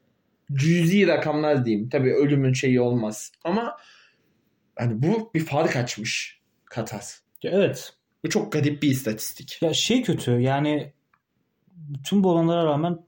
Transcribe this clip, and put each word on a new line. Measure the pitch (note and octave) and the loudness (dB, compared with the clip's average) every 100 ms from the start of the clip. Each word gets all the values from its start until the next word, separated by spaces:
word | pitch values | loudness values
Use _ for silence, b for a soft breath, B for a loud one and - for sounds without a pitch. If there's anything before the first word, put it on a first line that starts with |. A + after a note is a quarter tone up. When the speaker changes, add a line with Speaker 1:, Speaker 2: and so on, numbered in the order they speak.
| _ _ _ _ - | _ _ _ _ -6
Speaker 1:
cüzi | C3+ D3+ F3 E3 G3+ F3+ | 0 2 4 4 4 4
rakamlar | D3+ D#3 D3 D3+ C#3 A#2 | 2 0 0 2 2 2
diyeyim. | G#2 A#2+ | 0 0
Tabii | D3 B2+ | 0 2
ölümün | B2+ C#3+ C#3+ C3 | 4 4 4 2
şeyi | B2+ C3+ B2 | 2 2 2
olmaz. | A#2+ B2 G#2+ A2 - _ | 2 0 -2 -6 -14 _
Ama | E3 G3+ A#3 - b b b b b _ _ _ _ - | -4 -2 -2 -8 b b b b b _ _ _ _ -6
hani | B2 A2 | -4 0
bu | D3+ A3+ A3 | 0 0 -2
bir | D#3+ D#3 | -4 -2
fark | C#3 E3 C3 | 0 0 0
açmış | B2 - A#2 - - - _ _ _ | -4 -6 -6 -6 -8 -16 _ _ _
Katar. | - - G#2 - - _ _ | -10 -8 -10 -14 -20 _ _
Speaker 2:
Ya | D#3+ | -2
evet. | F3+ E3 B2+ - - _ _ D#3 | 0 0 -2 -12 -20 _ _ -4
Speaker 1:
Bu | |
çok | G#3 - | -2 -2
garip | D3+ C#3+ D3 | 0 0 0
bir | D3 | 0
istatistik. | B2+ A2 A2 - - - - | 0 -2 -6 -8 -12 -16 -4
Speaker 2:
Ya | E3 | -2
şey | D3 - B3 | 0 0 0
kötü | A#3+ D#3+ - | 0 -2 0
yani | A#2+ B2+ C#3 D3+ D3+ - _ _ _ _ _ _ _ _ F3 | 0 2 0 0 -2 -4 _ _ _ _ _ _ _ _ -20
bütün | D3+ C#3 - G3+ | -14 -12 -2 2
bu | F#3+ | 4
olanlara | E3+ E3 E3+ E3 | 4 2 2 2
rağmen | C#3+ E3+ E3+ | 0 0 -4